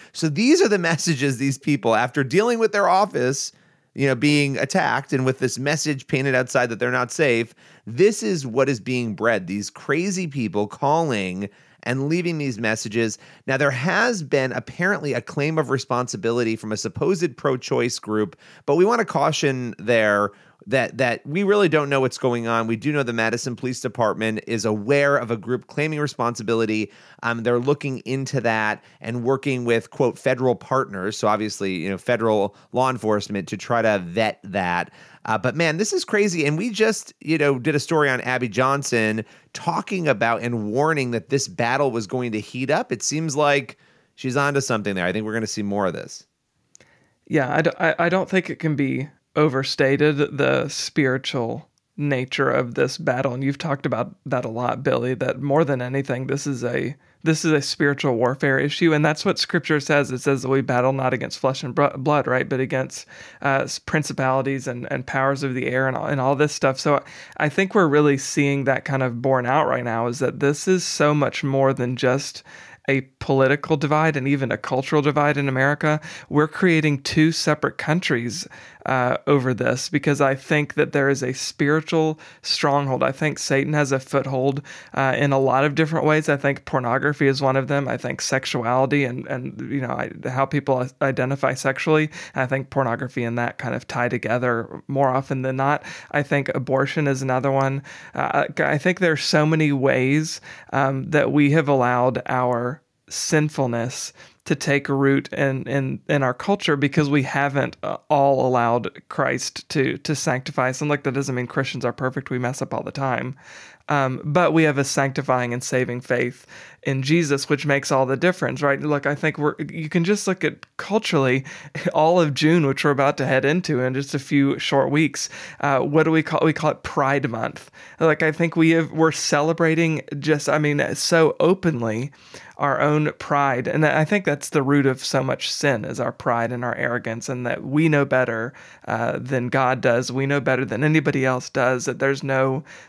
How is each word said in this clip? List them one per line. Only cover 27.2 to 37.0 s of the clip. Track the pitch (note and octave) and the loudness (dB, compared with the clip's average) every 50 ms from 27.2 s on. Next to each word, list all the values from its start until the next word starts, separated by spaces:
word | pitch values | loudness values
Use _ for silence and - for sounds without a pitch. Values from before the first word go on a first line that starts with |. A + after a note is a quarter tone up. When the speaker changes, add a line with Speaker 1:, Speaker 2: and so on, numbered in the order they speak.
| - | -4
Speaker 1:
Um, | A#2 A#2 A#2 A2+ | -4 -4 -2 0
they're | A#2+ A#2+ A#2+ | 0 0 2
looking | B2 C3+ D3 D3 - C#3+ C3 A#2+ - | 2 0 -2 -2 -2 -6 -8 -8 -6
into | - C3 C3+ C3+ C3 - C3+ | -6 -4 -4 -4 -4 -4 -2
that | G#2+ A#2 A2 A2 G#2+ G#2+ G#2+ - - - _ _ - | 0 0 0 2 0 0 -2 -4 -8 -18 _ _ -10
and | A2+ A#2 B2 A#2 | -8 -6 -4 0
working | B2 C3+ C3 - D3 C3+ B2 A#2+ | 0 0 0 0 -2 -2 -2 0
with, | A#2 A#2 A2+ - - | 0 0 0 0 -2
quote, | - - C#3+ A#2+ - - | -2 0 0 0 0 0
"federal | - C3+ C3 A#2+ B2+ B2+ A#2+ | -2 -2 0 2 2 0 0
partners." | - - - B2+ C3+ B2+ - G2+ F#2+ F2+ G#2 G#2+ - | 0 -2 -2 -2 0 -2 -2 -4 -6 -6 -6 -4 -2
So | - G#2+ | 0 0
obviously, | G#2+ G#2+ G#2+ G#2+ - - G2 F#2+ F#2+ | 2 0 -2 -4 -6 -4 -4 -4 -4
you | F2+ D#2 F#2+ | -4 -4 -4
know, | G2 F2+ | -6 -4
federal | - - A#2+ A2+ A2+ A2+ G#2+ G#2+ G2 G2 - - - _ - | -2 -2 0 0 2 2 2 2 0 -2 -4 -8 -16 _ -2
law | A#2 B2+ C3 | 0 0 0
enforcement | B2+ A#2 G#2+ G#2+ G#2+ G#2 G2+ - G#2 G2+ F2+ - | 0 -2 0 0 0 0 0 -2 -6 -6 -6 -6
to | - G2 | -8 -8
try | - - B2 A#2 A2 | -4 -2 0 2 2
to | A2 G#2+ G2+ F2+ | 2 2 0 -2
vet | E2+ E2+ G#2+ A2 G#2+ - - - | -4 -2 -2 -2 -2 -2 -6 -8
that. | G2 F#2 G2+ F#2 F2+ F2 F2 F2 - - - - - - - - | -6 -4 -2 0 0 0 0 -2 -4 -8 -20 -20 -20 -20 -12 -6
Uh, | - A2 | -4 -4
but | A2 - C3 A#2 | -2 -2 -2 -2
man, | D3 E3+ D#3+ D3+ | 0 0 0 0
this | E3 G#3+ G#3+ - | -2 -2 -2 -2
is | F4+ - | -4 -4
crazy. | - - G#3 G3+ G#3 E3+ F3 D3 | -2 0 0 2 0 0 0 0
And | C#3+ D3+ | 0 0
we | D#3+ G#3 B3 | -2 -2 -4
just, | G#3+ F#3 A3 A3+ A3 - | -2 0 2 2 0 -2